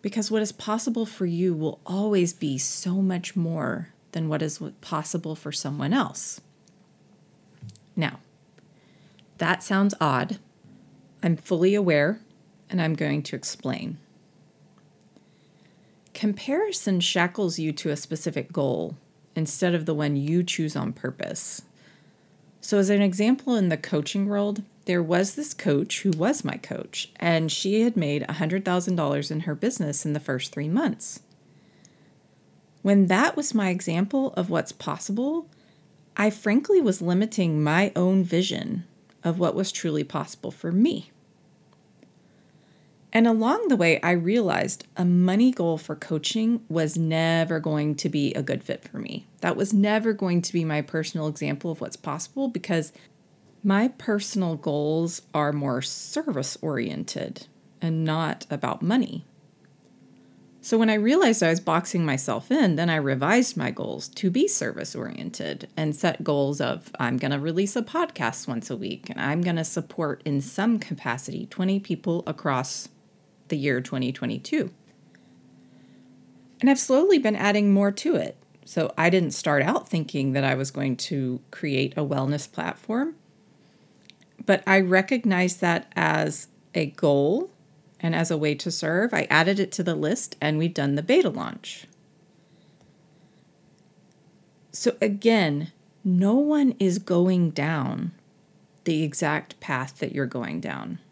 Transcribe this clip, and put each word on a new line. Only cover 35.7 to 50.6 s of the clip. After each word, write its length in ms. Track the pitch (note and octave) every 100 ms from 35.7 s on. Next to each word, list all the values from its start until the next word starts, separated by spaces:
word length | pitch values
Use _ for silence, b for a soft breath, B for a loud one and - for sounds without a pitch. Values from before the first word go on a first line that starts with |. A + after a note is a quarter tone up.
| b b b _ -
I 120 | G#3
frankly 540 | G#3 G#3+ A#3 D4 F#4+
was 180 | B3 F#3+
limiting 600 | F3 F3+ A3 A3 E3+ D3+
my 300 | D3 E3 G3 -
own 280 | F3+ F#3+
vision 600 | F3+ E3+ G3 - - G3 - _ _ _
of 140 | E3+ E3+
what 160 | F3
was 180 | - F#3+
truly 320 | - E3+ D3+
possible 460 | C#3+ D3+ D3+ - -
for 200 | - F3
me. 420 | F3+ C#4 - - _ _ _ _ _ _ _ _ _ - b b b b b b b b b _
And 140 | A3+ A#3
along 400 | A3 A3+ G4 G#4
the 100 | A#3
way, 240 | E3 D#3+
I 100 | F3
realized 760 | F3 E3+ A#3 G3+ F2+ - - - -
a 80 |
money 460 | F3+ F3 F#3 G3 B3+
goal 280 | B3 E3+ D#3
for 180 | - D3+
coaching 680 | - D#3 D3+ A3 A3 A#3 -
was 280 | E3 D#3 D#3+
never 600 | D#3+ D#3+ E3 E3 E3 D#3+
going 380 | D#3+ D3+ D3+ D3
to 120 | D#3
be 240 | D3 C#3+
a 80 | -
good 200 | C3 -
fit 220 | - -
for 140 | - -
me. 280 | - - - -
That 160 | E3+ -
was 160 | G3
never 400 | G#3 G#3 G#3+ A3+
going 300 | G#3 F#3+ F3
to 100 | F3
be 120 | F3